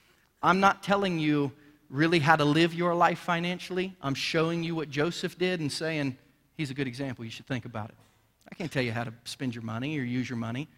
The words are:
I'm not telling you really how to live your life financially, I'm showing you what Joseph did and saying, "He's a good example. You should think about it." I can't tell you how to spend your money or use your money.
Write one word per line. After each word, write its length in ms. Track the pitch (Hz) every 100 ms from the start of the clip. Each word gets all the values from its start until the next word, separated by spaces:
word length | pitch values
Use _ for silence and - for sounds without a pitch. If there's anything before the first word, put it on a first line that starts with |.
| _ _ _ _
I'm 200 | 156 185
not 200 | 196 -
telling 380 | - 202 196 165
you 320 | 151 147 139 - - _ _
really 300 | 135 165 175
how 160 | 143 156
to 100 | 147
live 280 | 147 170
your 200 | 170 175
life 260 | 170 170 170
financially, 760 | - 170 175 180 - 185 185 -
I'm 140 | 139 135
showing 480 | - 165 165 170
you 120 | 165 160
what 140 | 151
Joseph 480 | 139 165 - 180 -
did 220 | 180 185
and 120 | 147
saying, 460 | - 160 156 139 127 _ _ _ -
"He's 160 | 139
a 20 |
good 140 | 135 131
example. 380 | 120 139 120 113
You 60 |
should 160 | - -
think 180 | 131 123
about 240 | 113 107
it." 60 | - _ _ _ _ -
I 40 | -
can't 160 | 165
tell 120 | 143
you 80 | 123
how 120 | 117
to 100 | 110 113 -
spend 300 | - 131 117
your 80 |
money 360 | 113 113 139 156
or 40 |
use 260 | 120 123 120
your 80 | 117
money. 300 | 113 120 160